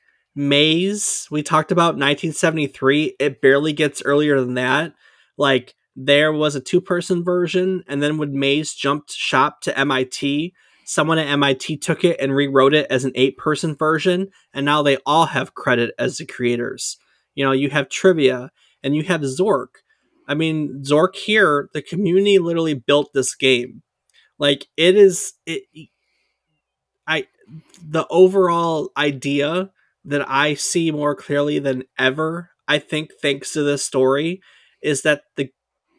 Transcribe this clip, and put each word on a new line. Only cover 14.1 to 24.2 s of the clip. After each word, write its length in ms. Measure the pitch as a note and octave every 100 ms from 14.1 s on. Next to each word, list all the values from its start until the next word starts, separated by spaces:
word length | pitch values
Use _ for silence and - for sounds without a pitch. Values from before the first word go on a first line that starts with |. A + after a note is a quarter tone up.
| F3+ F#3+ _ _
and 100 | -
now 160 | C#3+ D3+
they 160 | C#3+ C3+
all 220 | - D3+ D#3+
have 280 | D#3+ A2+
credit 400 | - - A#2+ A#2 -
as 180 | B2 -
the 80 |
creators. 720 | - - B2 A#2+ A#2+ - - - _ _ _
You 100 | -
know, 80 | C#3
you 160 | C3+ C#3+
have 220 | D3 C3+
Trivia, 600 | - F#3+ E3+ C3+ B2+ B2+ - _ _
and 140 | C#3 D3+
you 60 |
have 180 | D#3 E3+
Zork. 600 | C#3+ C3 G3 D3+ A#2+ _ _ _ _ _ -
I 60 |
mean, 500 | D3 D#3+ D#3 D3 C3+
Zork 320 | C#3 D3 F3+
here, 540 | - - G#3+ F#3 C#3+ C#3
the 80 | D#3
community 560 | - E3 G3+ F#3 G3+ G3
literally 340 | E3+ E3+ E3
built 400 | C#3+ A#2 D3 C#3+
this 220 | C#3 C3
game. 480 | - C3+ B2 B2 - - _ _ _